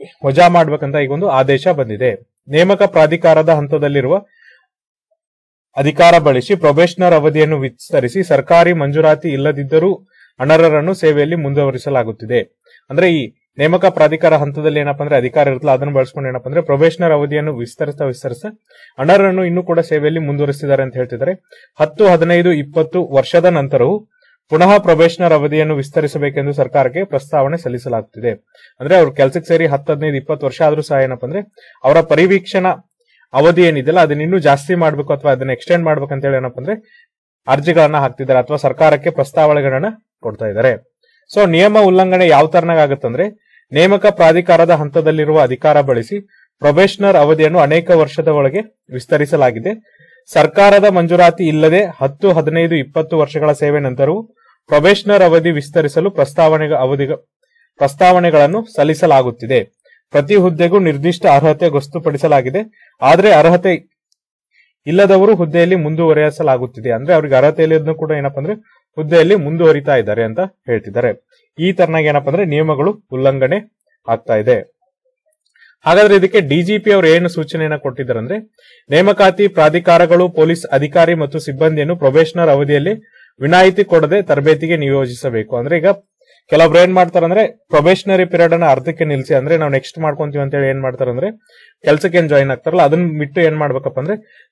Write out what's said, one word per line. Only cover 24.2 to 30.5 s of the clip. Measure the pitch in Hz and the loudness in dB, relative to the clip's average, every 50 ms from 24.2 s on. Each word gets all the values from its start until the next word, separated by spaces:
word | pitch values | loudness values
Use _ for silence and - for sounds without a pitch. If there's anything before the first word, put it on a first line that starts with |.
| _ _ _ _ _ _ | _ _ _ _ _ _
ಪುನಃ | 156 160 175 190 208 | 0 2 4 4 4
probationer | 202 202 202 165 156 170 165 170 - 180 170 160 | 4 4 2 2 4 2 2 2 0 0 2 2
ಅವಧಿಯನ್ನು | 147 143 147 147 156 156 156 156 | 2 0 0 -2 -2 -2 -2 -2
ವಿಸ್ತರಿಸಬೇಕೆಂದು | 139 135 143 - 170 151 143 - 151 143 143 143 147 139 143 139 | -4 -6 -4 -4 -4 -4 -2 -4 -6 -6 -4 -4 -4 -6 -4 -4
ಸರ್ಕಾರಕ್ಕೆ | 143 135 123 - - 135 127 123 170 196 | -4 -4 -2 0 0 0 0 -2 -6 -6
ಪ್ರಸ್ತಾವನೆ | 190 - 135 139 - - 147 135 139 160 | -6 -6 -8 -6 -4 -2 -2 -2 -2 -4
ಸಲ್ಲಿಸಲಾಗುತ್ತಿದೆ. | 170 - 127 123 123 - - 113 113 107 - _ 110 110 117 107 101 _ _ _ _ _ _ _ - | -6 -8 -8 -10 -8 -8 -6 -6 -6 -8 -10 _ -8 -6 -6 -6 -8 _ _ _ _ _ _ _ -12
ಅಂದ್ರೆ | 131 143 185 | -2 2 2
ಅವ್ರ | 185 160 139 139 | 2 2 2 0
ಕೆಲ್ಸಕ್ಕೆ | 147 139 135 135 175 160 | 0 -2 -2 -2 -6 -4
ಸೇರಿ | - 170 160 165 | -2 -2 0 0
ಹತ್ತು, | 151 143 139 143 - 151 | -2 -2 -4 -4 -6 -6
ಹದಿನೈದು, | 143 156 156 143 | -4 -4 -4 -6
ಇಪ್ಪತ್ತು | 135 135 - 156 143 147 | -6 -6 -6 -6 -6 -6
ವರ್ಷ | 135 | -8